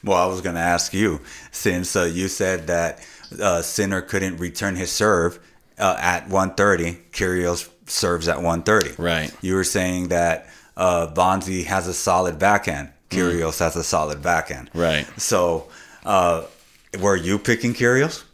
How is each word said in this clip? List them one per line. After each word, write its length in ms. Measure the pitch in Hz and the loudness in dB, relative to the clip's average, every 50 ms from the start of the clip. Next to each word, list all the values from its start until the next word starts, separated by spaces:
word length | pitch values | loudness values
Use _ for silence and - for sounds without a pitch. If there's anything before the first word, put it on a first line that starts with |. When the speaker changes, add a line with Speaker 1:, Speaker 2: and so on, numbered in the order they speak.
| - | 2
Speaker 1:
Well, 120 | 101 95 87 | 2 4 4
I 80 | 90 | 4
was 140 | 92 92 92 | 2 0 -4
gonna 200 | 85 92 85 85 | -6 -4 -4 0
ask 340 | 85 87 87 85 - - - | 0 2 2 0 0 -4 0
you, 260 | 95 107 101 80 71 - - - - - - | 0 0 0 0 -4 -8 -16 -20 -20 -20 -16
since, 420 | - - - 107 90 90 90 - - | -14 -2 -2 0 0 0 -4 -2 0
uh, 100 | 101 87 | 0 0
you 220 | 85 82 90 95 92 | 0 0 -2 -4 -4
said 380 | - - 98 92 92 85 80 | -2 -2 0 0 0 -2 -2
that, 340 | 80 87 85 85 82 - - - - - - - - - - | -2 0 0 0 -2 -4 -8 -18 -20 -20 -20 -20 -18 -8 -2
uh, 220 | 104 98 87 85 | 0 0 0 0
Sinner 380 | - - - - 101 95 98 92 | -2 -2 -2 -2 0 0 -2 -4
couldn't 380 | 90 - - 95 95 92 87 82 | -4 -2 -2 -2 -2 -2 -4 -6
return 360 | 90 87 - - 101 101 95 | -8 -8 -6 -4 -4 -4 -4
his 160 | 90 92 85 | -4 -6 -4
serve, 480 | - - 107 110 101 87 82 87 85 - _ _ _ _ _ _ _ - | -2 0 2 4 4 4 2 0 -2 -6 _ _ _ _ _ _ _ 0
uh, 180 | 104 95 87 - | 0 0 0 2
at 300 | 78 90 90 85 - 98 | 0 0 0 -2 -4 0
one 260 | 95 95 95 92 - | 0 0 0 0 0
thirty, 440 | - 101 104 95 82 85 85 87 87 - _ | 2 2 4 4 2 0 -4 -6 -8 -16 _
Kyrgios 560 | - - 98 90 90 90 87 87 87 - - - _ _ _ | -6 -4 -2 0 0 0 0 0 -2 -2 -6 -12 _ _ _
serves 400 | - - - - 90 87 82 80 | -6 -4 -2 0 0 0 0 0
at 160 | 85 80 71 | -2 -2 0
one 200 | 85 85 85 85 | 0 0 -2 0
thirty. 300 | 82 107 107 107 - - - - | 2 4 4 4 2 0 -2 -4
Speaker 2:
Right. 320 | 85 87 82 80 78 71 - - | -2 0 0 0 -2 -4 -8 -6
Speaker 1:
You 120 | - 92 95 | -4 0 0
were 100 | 95 92 | 0 0
saying 440 | - - 101 90 90 90 90 90 85 | 0 0 0 0 0 -2 -2 -2 0
that, 400 | 87 87 87 85 80 80 - - - - - - _ | 0 2 2 2 0 -2 -4 -16 -20 -20 -20 -18 _
uh, 300 | - 92 92 87 85 82 78 | 0 0 2 2 2 -2 -2
Bonzi 580 | 76 90 90 92 95 95 90 92 95 92 85 | 2 2 4 4 4 0 -2 -4 -4 -4 -4
has 200 | 90 98 95 85 | -2 -2 -2 -2
a 80 | 92 85 | -2 -6
solid 440 | - - 101 90 92 92 87 82 73 | -2 0 2 2 2 2 0 0 2
backhand. 500 | 95 101 101 101 - - 78 71 71 - _ _ _ _ | 2 4 4 4 2 -2 -4 -4 -8 -12 _ _ _ _
Speaker 2:
Mm. 60 | 92 | -2
Speaker 1:
Kyrgios 420 | 92 90 87 87 85 82 80 78 - | 0 0 0 0 0 -2 -2 0 0
has 160 | 87 80 - | -2 0 0
a 80 | 85 80 | -2 -4
solid 380 | - - 80 76 76 76 73 | 0 0 0 0 0 -4 -4
backhand. 480 | 71 87 85 80 80 - 73 65 - - - | 0 0 0 0 0 -4 -12 -14 -14 -10 -2
Speaker 2:
Right. 320 | 82 85 82 78 76 73 - - - | 0 2 2 2 0 -2 -4 -8 -6
Speaker 1:
So, 480 | - - 113 92 87 87 82 80 - - - - - - - - - | -2 0 2 2 2 2 0 -2 -4 -10 -20 -20 -20 -20 -20 -12 -2
uh, 380 | - 101 95 90 87 85 82 80 - - _ _ _ _ _ _ _ - 98 | 2 4 4 4 4 2 0 -4 -10 -18 _ _ _ _ _ _ _ -8 0
were 180 | 92 101 98 | 2 2 2
you 220 | 90 82 90 98 104 | 2 2 0 -2 0
picking 340 | - - 117 113 120 120 | 2 0 0 2 0 -4
Kyrgios? 500 | 117 - 123 120 123 131 143 165 - - - - | 0 2 2 4 4 4 2 0 -4 -10 -16 -20